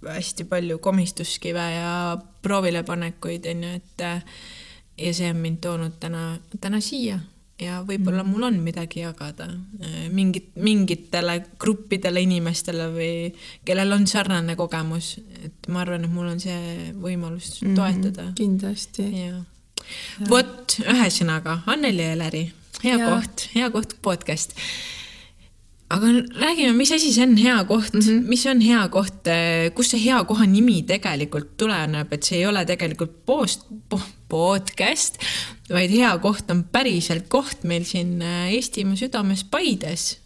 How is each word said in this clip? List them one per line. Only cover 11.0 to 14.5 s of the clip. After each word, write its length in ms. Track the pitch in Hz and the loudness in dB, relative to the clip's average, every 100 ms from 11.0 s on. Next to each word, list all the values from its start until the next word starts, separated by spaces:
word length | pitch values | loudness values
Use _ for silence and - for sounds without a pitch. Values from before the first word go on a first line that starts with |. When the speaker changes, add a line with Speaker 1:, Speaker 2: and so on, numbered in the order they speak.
| - 175 175 175 190 | -2 -2 0 -2 -6
Speaker 1:
gruppidele 680 | - 214 208 - 196 190 180 | -4 -2 -2 -2 -2 0 2
inimestele 680 | 185 180 165 170 - 165 165 | 2 2 0 -2 -4 -4 -4
või 220 | 165 165 170 170 - - - | -4 -4 -4 -6 -8 -20 -16
kellel 340 | - 185 196 | -2 0 2
on 120 | 202 196 | 4 4
sarnane 500 | 214 190 185 165 | 2 0 0 -2